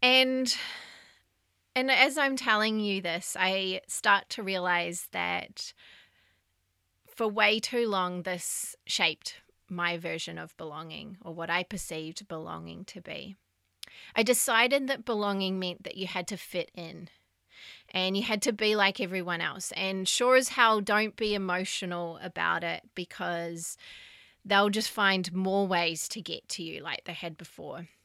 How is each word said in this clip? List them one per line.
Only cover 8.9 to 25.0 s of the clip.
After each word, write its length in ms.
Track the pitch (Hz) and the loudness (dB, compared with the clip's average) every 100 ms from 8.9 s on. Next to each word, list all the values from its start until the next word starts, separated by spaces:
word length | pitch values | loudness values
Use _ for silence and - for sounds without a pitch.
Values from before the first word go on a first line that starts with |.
| - 170 156 - - _ _ _ | 2 2 0 -10 -14 _ _ _
my 300 | 175 175 170 | -2 -2 -2
version 400 | 170 165 170 165 | -4 -6 -6 -10
of 180 | 165 - | -12 -12
belonging 600 | 160 151 160 156 147 185 | -12 -12 -12 -14 -14 -16
or 120 | - 165 | -14 -8
what 160 | 165 | -2
I 100 | 170 | -2
perceived 680 | 180 202 - 160 160 170 202 | -2 -6 -6 -8 -8 -12 -10
belonging 560 | 160 165 165 165 165 190 | -10 -8 -10 -10 -14 -14
to 140 | - | -16
be. 360 | 175 160 - 196 _ _ _ _ - - - - | -12 -12 -12 -16 _ _ _ _ -18 -18 -8 0
I 80 | |
decided 640 | 226 247 - 226 240 277 269 | 2 4 4 4 4 4 0
that 180 | 269 226 | -4 -2
belonging 540 | 220 208 196 190 190 | -2 0 0 -2 -2
meant 240 | 185 175 | -4 -6
that 140 | - - | -12 -10
you 100 | 185 | -6
had 200 | 185 175 | -6 -6
to 80 | 190 | -8
fit 340 | - 180 - | -6 -6 -6
in 360 | - 165 165 170 _ _ _ _ - - - _ | -8 -14 -14 -16 _ _ _ _ -20 -20 -20 _
and 260 | 180 185 196 | -2 0 2
you 60 | |
had 180 | 240 214 | 0 0
to 120 | 226 | 0
be 220 | 214 214 214 | 2 2 4
like 240 | 196 196 | 4 2
everyone 400 | 190 185 175 170 | -4 -4 -2 -2
else. 320 | 165 185 - | -2 -4 -8
And 340 | - 190 190 185 | -4 -4 -2 0
sure 280 | - 247 254 | 2 6 6
as 140 | 254 | 6
hell, 320 | - 233 220 | 6 6 6
don't 340 | 202 208 214 - | 4 2 2 0
be 200 | 214 208 | -2 0
emotional 800 | 190 180 185 - 185 175 170 165 | 0 0 -2 -4 -4 -4 -6 -8
about 400 | 185 170 170 170 | -10 -2 0 0
it 180 | 170 165 - - | -2 -6 -8 -10
because 840 | 175 - 175 170 170 170 170 - - - - - - _ | -10 -6 -4 -4 -4 -8 -10 -12 -16 -20 -20 -20 -20 _
they'll 260 | - 196 208 | 2 4 4
just 200 | 208 220 | 2 -2
find 420 | - | 2